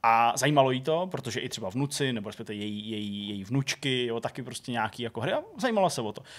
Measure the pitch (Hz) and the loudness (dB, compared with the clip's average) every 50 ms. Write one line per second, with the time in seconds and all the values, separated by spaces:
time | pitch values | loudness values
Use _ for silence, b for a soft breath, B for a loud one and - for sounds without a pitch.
0 | - 117 113 113 117 117 - 120 127 143 151 143 135 131 131 131 131 160 156 165 | 6 6 6 8 6 6 4 4 2 4 6 6 6 6 4 0 0 0 0 0
1 | 185 185 - - - 120 104 117 127 123 - - 110 92 95 127 143 139 - - | 0 -2 -6 -6 -6 -4 -4 -4 -4 -6 -8 -6 -8 -4 0 0 -2 0 0 0
2 | 143 131 123 110 101 107 104 - 113 107 107 104 104 107 104 104 107 110 110 107 | 0 0 0 -2 -4 -8 -10 -10 -10 -8 -6 -6 -4 -6 -6 -6 -6 -6 -6 -4
3 | 107 104 101 101 101 101 104 101 95 95 123 139 135 - - - - 139 127 123 | -4 -4 -6 -6 -4 -4 -4 -6 -4 0 0 0 0 0 -4 -2 -2 0 0 0
4 | 123 120 113 117 - 120 - - 123 127 120 - - - 120 117 110 107 - - | 0 0 -2 -2 -4 -6 -6 -6 -10 -10 -12 -10 -8 -4 -2 0 -2 -2 -2 -6
5 | 117 113 - 117 113 165 - 302 339 453 359 254 214 254 226 208 190 165 - - | -8 -6 -4 -4 -2 0 0 -2 -2 -6 -8 -2 -2 0 4 4 4 2 2 0
6 | 117 104 104 - B B B | -4 -4 -6 -8 B B B